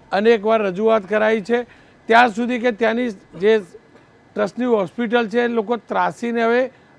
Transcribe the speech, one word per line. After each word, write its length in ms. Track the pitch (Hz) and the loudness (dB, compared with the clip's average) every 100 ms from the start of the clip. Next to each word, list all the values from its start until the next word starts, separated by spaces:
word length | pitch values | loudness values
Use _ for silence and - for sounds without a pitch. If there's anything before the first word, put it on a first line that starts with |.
| - | -6
અનેકવાર 500 | 185 220 226 214 226 | 0 4 2 2 0
રજૂઆત 460 | 202 180 220 220 185 | 0 0 2 0 0
કરાઈ 320 | 214 214 226 | 0 0 0
છે, 260 | 196 240 233 - - _ - | -2 -4 -4 -14 -20 _ 2
ત્યાં 220 | 226 247 | 4 4
સુધી 300 | 202 240 247 | 2 -4 -2
કે 140 | 247 | -2
ત્યાંની 380 | 202 226 226 247 | 0 -2 -2 -4
જે 500 | 190 - 165 202 220 175 - _ - _ _ _ | -8 -16 -2 2 2 0 -20 _ -20 _ _ _
ટ્રસ્ટની 300 | - 208 - | -6 -4 -2
હોસ્પિટલ 640 | 247 220 170 - 233 240 226 | 0 0 -2 -4 -2 -2 -2
છે 120 | 233 | -2
એ 80 | 240 | -2
લોકો 280 | 233 202 240 | -2 -4 -6
ત્રાસીને 680 | - 190 180 - 233 233 | -4 -4 -2 -4 -6 -2
હવે 260 | 226 240 262 - _ | 0 0 -2 -8 _